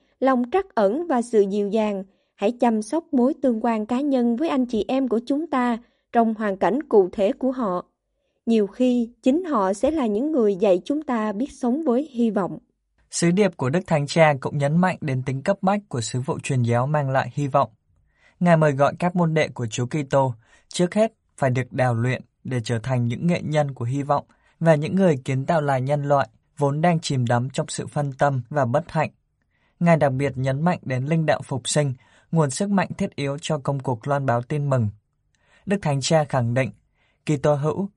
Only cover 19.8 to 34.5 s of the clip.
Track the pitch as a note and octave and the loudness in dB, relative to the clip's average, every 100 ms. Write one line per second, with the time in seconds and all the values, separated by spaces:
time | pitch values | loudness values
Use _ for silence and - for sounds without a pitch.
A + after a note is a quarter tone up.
19.8 | B2 D#3 C3+ C#3 C3+ A#2 _ _ _ - | -4 -4 0 0 0 -4 _ _ _ -2
20.8 | F3+ G#3 A3 _ _ - C3+ B2+ B2+ C#3 | 0 2 0 _ _ -4 0 0 -4 -2
21.8 | B2+ A2+ B2 B2+ - _ - B2+ A2 A#2 | 0 0 -2 -2 -8 _ -8 -6 -4 -4
22.8 | A#2+ B2+ A#2+ A#2+ E3+ F3 C#3 D3+ C#3 C3 | -2 -2 -2 -2 -2 -2 -2 -2 -2 -4
23.8 | A#2+ C#3 C#3 C#3+ - _ _ - E3 D3+ | -4 -4 -2 -2 -4 _ _ -2 2 2
24.8 | D3 F#3 F#3 C3 C3 C3 C3+ E3+ C#3+ C3+ | 2 2 2 2 0 -4 0 0 0 0
25.8 | C3 D3 C#3+ C#3+ - _ _ - C#3+ D3 | 0 -2 2 0 0 _ _ -2 0 2
26.8 | F3 D#3+ - C3+ A#2+ A#2+ C3 - B2 - | 2 2 0 -2 2 0 0 -6 -6 -8
27.8 | C3 D3+ C#3+ C3 C#3+ C3 - D3+ A#2+ C#3+ | -6 -4 -4 0 0 0 -2 -2 0 0
28.8 | - D#3+ C3 _ _ _ _ _ _ - | -2 -4 -4 _ _ _ _ _ _ 0
29.8 | E3+ D#3+ C#3+ B2+ C#3 B2+ C3 C3+ E3+ F3 | 4 4 4 0 -4 -2 -4 0 0 -2
30.8 | - B2+ C3+ E3 D#3 - - C3 - D#3 | -4 -4 0 0 0 -2 -2 -8 -2 0
31.8 | C#3+ B2+ _ _ - E3 D3 - G3+ G3 | 0 -4 _ _ -2 0 0 0 0 0
32.8 | E3+ - G3 - C#3 C#3+ - D3+ C#3 C#3 | -2 -4 -6 -4 -6 -6 -4 -4 -2 -4
33.8 | C3 B2 C#3+ C#3+ C3 A#2+ - | -4 -4 -2 -2 0 -2 -2